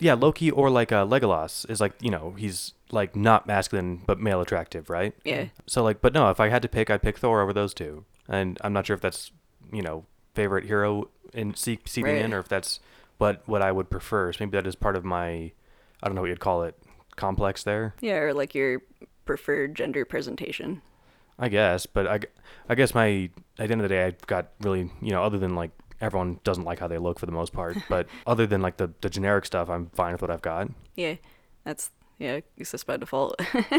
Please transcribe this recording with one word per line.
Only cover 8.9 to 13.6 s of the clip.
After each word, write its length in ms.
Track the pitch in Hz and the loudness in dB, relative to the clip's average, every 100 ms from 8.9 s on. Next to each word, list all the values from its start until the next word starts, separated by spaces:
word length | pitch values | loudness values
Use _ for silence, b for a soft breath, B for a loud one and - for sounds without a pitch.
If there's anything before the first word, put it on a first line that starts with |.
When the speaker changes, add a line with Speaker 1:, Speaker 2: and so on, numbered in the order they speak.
Speaker 1:
if 60 | 98 | 0
that's, 300 | 92 - - - _ _ - | -2 -4 -12 -20 _ _ -12
you 80 | 107 | -8
know, 240 | 85 80 - _ _ | -6 -8 -12 _ _
favorite 300 | - 101 98 98 | -2 0 0 0
hero 420 | 104 104 104 - _ - | 2 2 0 -4 _ -14
in 220 | 117 104 | -6 -6
see-, 240 | - - 110 - | -4 -4 -4 -6
seeping 260 | 123 131 - | -2 0 0
Speaker 2:
Right. 80 | 113 | 0
Speaker 1:
in, 80 | |
or 60 | 98 | -4
if 80 | - | -2
that's 320 | 98 - - b b b b | -4 -4 -8 b b b b
what, 240 | 104 98 - | 0 0 -2
what 140 | 104 | 0